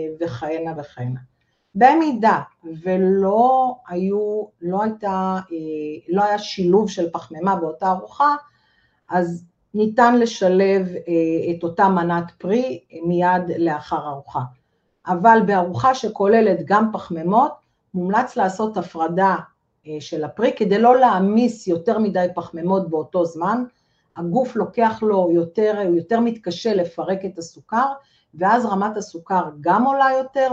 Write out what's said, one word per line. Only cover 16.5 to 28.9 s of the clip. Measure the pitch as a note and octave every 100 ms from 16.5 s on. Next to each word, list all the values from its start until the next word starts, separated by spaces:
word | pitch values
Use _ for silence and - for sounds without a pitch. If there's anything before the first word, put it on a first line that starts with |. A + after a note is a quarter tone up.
| E3 C#3
גם | G3+ A3
פחמימות, | G#3+ - E3 F3 A3 D4 - _ _ _
מומלץ | F#3 F3+ G#3+ B3+ B3
לעשות | F#3+ F#3+ G#3+ G3+
הפרדה, | E3+ E3 E3 E3+ F#3+ E3+ - _ _ _ D3+
אה, | D3+
של | - D#3
הפרי, | D3 - A#3+ -
כדי | G3 G3+
לא | A#3 B3+
להעמיס | B3 F#3+ G3 A3 A#3+ - F#3
יותר | E3 A#3 A3
מדי | G#3 F3+ F3+ F3
פחמימות | E3+ E3 F3 F#3+ E3+
באותו | D#3 D#3 F3+ E3
זמן. | D#3+ F3+ A#3+ B3 _ _ _ _ -
הגוף | F3 A3 A#3 G#3+
לוקח | F#3 A#3+ A3+ A3
לו | G#3+ G3 F3
יותר, | E3+ E3+ - G#3+ G#3 F#3+
הוא | E3+
יותר | E3 A3+
מתקשה | A#3 A3+ F3+ E3+ A3+
לפרק | G3 E3+ - D#3+ F#3+ F#3+
את | E3+
הסוכר, | E3 D3 - A3+ C4+ C#4 _ _ _
ואז | D#3 F#3 A#3+ A3
רמת | F#3+ G#3+